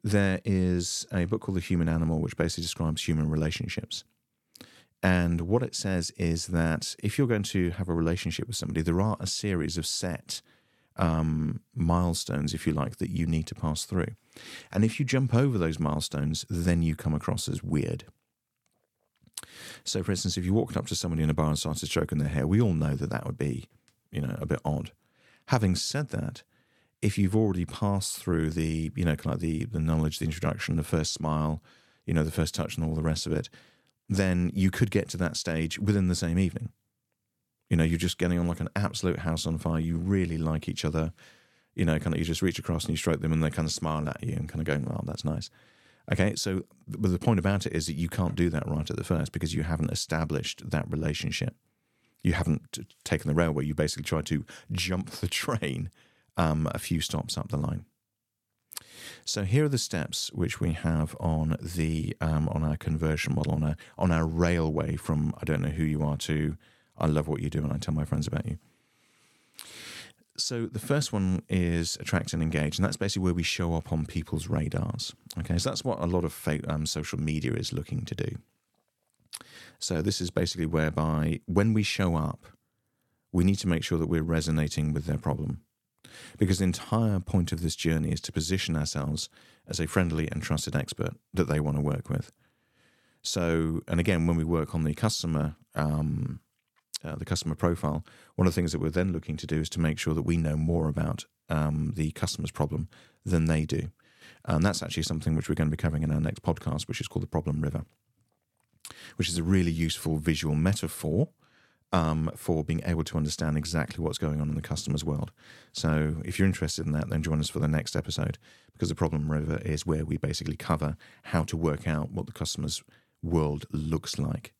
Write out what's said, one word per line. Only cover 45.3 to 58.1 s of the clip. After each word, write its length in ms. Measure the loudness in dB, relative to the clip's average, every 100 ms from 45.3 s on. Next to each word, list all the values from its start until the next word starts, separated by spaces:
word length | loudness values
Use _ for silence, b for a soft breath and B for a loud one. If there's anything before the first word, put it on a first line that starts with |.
| -4 -6 b b b b b -2
Okay, 240 | 2 2 2
so, 280 | -2 -2 -6 _ -12
but 240 | 0 2
the 80 | 2
point 220 | 4 4
about 260 | 4 2 0
it 60 |
is 140 | -2 -2
that 80 |
you 140 | -2 -2
can't 280 | 0 0 2
do 120 | 2
that 180 | 2 -2
right 200 | -2 -2
at 80 | -4
the 60 |
first 300 | 0 0 0
because 220 | -2 -2
you 100 | -2
haven't 260 | -2 0 0
established 800 | -2 -2 -2 0 -2 -4 -8 -4
that 180 | -2 -2
relationship. 680 | -2 -2 -2 -4 -2 -4 -6 _ _ _ _ _ _
You 120 | 0
haven't 280 | 2 2 0 -2
t-, 160 | -14 -14 _
taken 240 | -2 -2 2
the 80 |
railway. 320 | 2 4 2 -2
You 80 |
basically 300 | 0 0 -2
tried 220 | -2 -2 0
to 180 | -2 -2 B B
jump 400 | -4 -2 -2 -4
the 160 | -6 -4
train, 640 | -2 -2 -2 -2 -4 -6 b b b b 0
um, 320 | 2 2 0
a 60 | -2
few 220 | -2 -2
stops 360 | 0 -4 -4 -6
up 120 | -4
the 80 | -2
line. 280 | -2 -4 -8 _ _